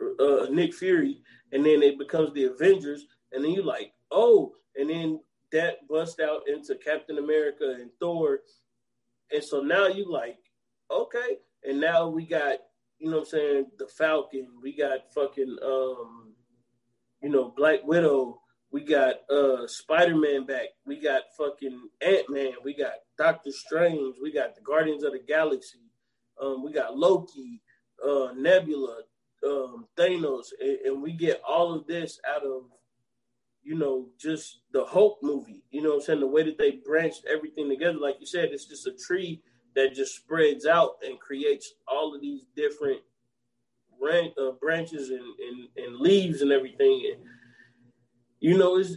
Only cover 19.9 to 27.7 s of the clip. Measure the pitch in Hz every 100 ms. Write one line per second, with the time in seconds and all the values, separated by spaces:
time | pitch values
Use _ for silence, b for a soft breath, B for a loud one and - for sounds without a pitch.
19.9 | 160 175 160 147 139 131 131 110 _ 139
20.9 | 147 147 131 - - 143 - 139 123 117
21.9 | - 175 190 - 139 131 123 135 143 131
22.9 | - _ - 160 - 139 135 - 160 175
23.9 | 156 131 127 151 147 127 - - 156 156
24.9 | 143 147 131 139 156 156 131 - _ _
25.9 | _ _ _ _ - 135 131 143 147 -
26.9 | 131 175 170 - 143 127 117 _